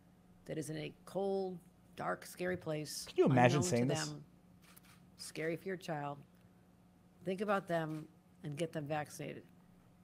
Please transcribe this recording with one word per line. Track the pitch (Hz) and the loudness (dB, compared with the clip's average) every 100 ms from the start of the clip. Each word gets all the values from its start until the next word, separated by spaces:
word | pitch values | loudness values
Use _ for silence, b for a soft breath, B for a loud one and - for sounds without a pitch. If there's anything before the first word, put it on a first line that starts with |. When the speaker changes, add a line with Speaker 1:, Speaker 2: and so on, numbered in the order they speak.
| - - - - - | -20 -20 -20 -16 -8
Speaker 1:
that | 156 | -6
is | 156 | -4
in | 156 | -6
a | 151 - | -8 -10
cold, | - 185 196 196 190 180 - - - | -8 -2 0 0 -2 -6 -14 -20 -16
dark, | - 175 180 - | -6 -4 -4 -6
scary | - 180 180 | -4 -2 -2
place, | 160 151 147 - - | -2 -4 -4 -8 -2
Speaker 2:
Can | - | 4
you | 311 | 8
imagine | 127 123 139 | 8 8 6
Speaker 1:
unknown | 120 | 4
Speaker 2:
saying | 120 127 | 2 2
Speaker 1:
to | |
Speaker 2:
this? | 156 151 | 2 -2
Speaker 1:
them, | 151 - - - - - - - - - - | -6 -14 -20 -20 -20 -20 -20 -20 -20 -20 -18
scary | - - 160 | -12 -4 -4
for | 165 190 | -2 -4
your | 180 | -6
child. | - 151 143 143 - - - - - - - - - - | -4 -4 -4 -6 -14 -20 -20 -20 -20 -20 -20 -20 -20 -8
Think | 185 190 | -4 -2
about | 208 196 - | 2 0 2
them | 170 156 156 156 - - - | 0 0 -4 -8 -18 -20 -12
and | 156 143 | -8 -4
get | 165 | -4
them | 160 143 | -4 -2
vaccinated. | 151 147 - 143 139 - - - - - - | -2 -4 -8 -10 -10 -14 -20 -20 -20 -20 -20